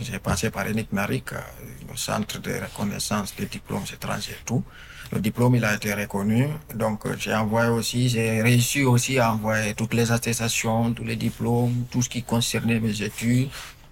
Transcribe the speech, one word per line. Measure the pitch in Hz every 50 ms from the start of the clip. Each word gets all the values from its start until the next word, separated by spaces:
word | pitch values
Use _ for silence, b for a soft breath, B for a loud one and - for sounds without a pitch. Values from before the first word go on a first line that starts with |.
J'ai | 113 - - 95
passé | - - 101 - 113 110
par | - 95 95
enic | 101 107 110 107 - -
naric, | 98 101 - 127 131 - - -
euh, | - - - - - - - - - - -
le | -
centre | - - - 107 110 107 - - -
de | - 98 95
reconnaissance | 92 104 - - - 104 104 98 98 - - 107 107 - - -
des | - 101
diplômes | - - 104 - - 104 101 - -
étrangers | - - - 98 101 104 101 -
et | 107 - -
tout. | - 123 175 196 B B B B B B B B -
Le | - 95
diplôme, | 95 110 - 117 123 123 127
il | 117 110
a | 107 104
été | 101 - 107 101
reconnu. | 104 104 - - 101 98 107 110 240 147 147 156 156 - - -
Donc, | 107 110 110 107 - -
euh, | 98 101
j'ai | - - 104 107
envoyé | 110 110 104 110 117 117 117
aussi, | 117 117 107 - - 123 127 127
j'ai | 120 113 113 113 110 110 110
réussi | 120 120 120 120 - - 143 139
aussi | 127 120 120 - 131 135
à | 127 117 117 110
envoyer | 110 104 110 110 110 107 104 104
toutes | - 110 104 113
les | 117 117 113
attestations, | 117 113 - 117 113 - 113 113 - - - 113 110 113 117 117 113
tous | 117 113
les | 117 117
diplômes, | 107 113 113 - - 113 117 120 120 123 120 123 123 120 -
tout | - 127 123
ce | -
qui | - 120
concernait | - - 117 117 117 - - 113 110 110 117 110
mes | 113 110 104 104
études, | 104 107 - - 113 117 123 127 131 127 B B B B B B B -